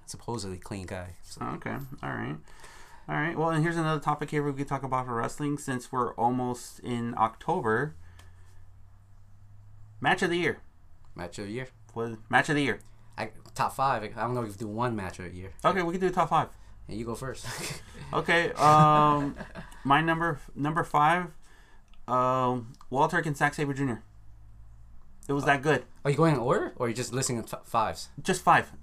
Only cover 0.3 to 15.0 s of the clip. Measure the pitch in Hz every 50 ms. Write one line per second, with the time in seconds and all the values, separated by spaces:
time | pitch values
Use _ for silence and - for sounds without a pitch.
0.3 | 120 117 98 95 92 90 - - 107 98 92 85 101 92 90 90 87 - - -
1.3 | - - - 131 143 165 - - 113 - 139 131 139 - - 139 131 113 110 127
2.3 | 151 156 - - - - - - - - - - - - - - 151 151 151 165
3.3 | 170 - 160 165 165 156 156 170 170 165 160 156 156 147 143 151 147 - 151 143
4.3 | - 147 143 147 139 131 143 - 143 135 131 135 131 127 127 123 120 117 120 113
5.3 | - - 147 143 147 143 - - 131 123 - - - 131 - - - - 117 120
6.3 | 127 127 127 123 123 120 - - - - - 110 123 120 117 117 - - 110 113
7.3 | - - - - 170 185 139 110 110 117 143 156 - - - - - - - -
8.3 | - - - - - - - - - - - - - - - - - - - -
9.3 | - - - - - - - - - - - - - - 127 147 185 180 196 170
10.3 | 175 175 170 139 110 - - - - - - - - - - - - - 87 87
11.3 | - - 104 98 104 127 131 - - - - - - 113 117 117 113 110 - -
12.3 | 117 127 139 - 151 147 143 123 101 - - - - - - - - - 113 110
13.3 | - - - - - - 123 101 - - 135 135 131 113 107 101 107 110 110 120
14.3 | 123 123 117 104 101 92 113 107 104 110 120 123 113 107